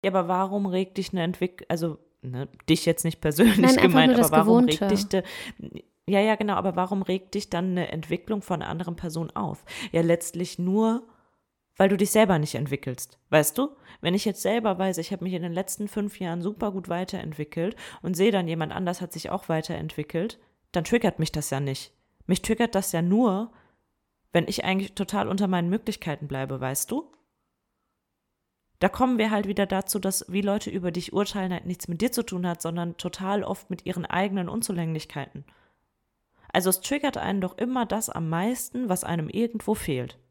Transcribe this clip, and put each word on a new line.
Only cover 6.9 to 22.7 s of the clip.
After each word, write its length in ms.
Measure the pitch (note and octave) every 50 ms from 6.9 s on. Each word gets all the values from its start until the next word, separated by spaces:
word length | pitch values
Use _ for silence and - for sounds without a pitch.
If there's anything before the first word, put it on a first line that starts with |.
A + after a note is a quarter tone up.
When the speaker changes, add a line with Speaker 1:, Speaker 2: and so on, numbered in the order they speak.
| G#3 G3 F#3+
Speaker 1:
regt 320 | - F#3 F#3+ F#3 _ -
dich 140 | G#3 - _
dann 220 | - E3+ F3+ F#3
eine 200 | F3+ F3+ E3 -
Entwicklung 500 | - D#3+ D#3+ D#3+ E3 F3 - - G#3+ G#3
von 200 | - - F#3 D#3
einer 80 | - -
anderen 240 | - E3 F3 E3+ E3+
Person 340 | - - E3 D#3 E3 E3 -
auf? 320 | _ - G3+ - - - _ - - - - G#3
Ja, 100 | - E3
letztlich 560 | E3+ E3 E3+ E3+ E3+ - - F3 F3 E3+ -
nur, 500 | - F3 F#3 F#3+ G#3+ A3 A3+ A3+ A#3+ A#3 - _ _ _ _ _ _ _ _ _ _ _ _ _
weil 100 | - G3 F#3+
du 80 | G3+
dich 120 | F3+ G#3 G3
selber 280 | - A3 A3 F#3 F#3 D#3
nicht 160 | D3+ D3 -
entwickelst, 640 | - D3 C3+ C#3 C3+ - C3+ B2+ - - _ - _ _ _
weißt 280 | - D#3 D3 - -
du? 120 | - C4+ D4 - _ - - - _
Wenn 120 | - E3+ F3+
ich 100 | G#3 -
jetzt 160 | A3 F#3 -
selber 360 | - F#3+ A3 A#3+ A3 G#3+ F#3+ F3
weiß, 180 | F#3+ F#3+ F3+
ich 140 | D#3+ E3 -
habe 120 | G3+ F3+ E3+
mich 100 | F#3 F#3
in 100 | E3+ F3
den 100 | F3 E3+
letzten 340 | F3+ F#3+ - - - G#3
fünf 320 | G#3 - G#3+ G3+ G#3 - -
Jahren 220 | F#3+ E3+ E3+ F3
super 300 | E3+ G3 G#3 - - G3+
gut 180 | F#3 F#3+ F3 F3+
weiterentwickelt 880 | F3 F3 F3+ F3 - F#3 - D#3+ D3+ D3+ D3+ D3 - E3 E3+ G3 A3+ - - - - -
und 140 | - E3+ F#3
sehe 160 | E3 F#3+ A#3
dann, 160 | G3+ F#3+ F3
jemand 240 | D#3+ E3 E3 D#3 D#3 -
anders 280 | - F#3 F3 F3 -
hat 120 | F3+ E3+ -
sich 160 | E3 - -
auch 200 | - G3 - -
weiterentwickelt, 880 | E3 D#3+ D#3+ - E3+ E3 D#3 D#3 - - D3 - - E3 F#3 A#3 - _ _ _ _ _ _ _
dann 120 | - F3+ D#3+
triggert 360 | - A#3+ A#3+ A3+ F#3+ - -
mich 120 | D#3+ -
das 180 | - D#3 D3 -
ja 80 | D3 C3+
nicht. 340 | C#3+ C#3 C3+ - - - _ _ _ _ _ _ -
Mich 160 | - F#3 -
triggert 340 | - - A3 - A#3+ A#3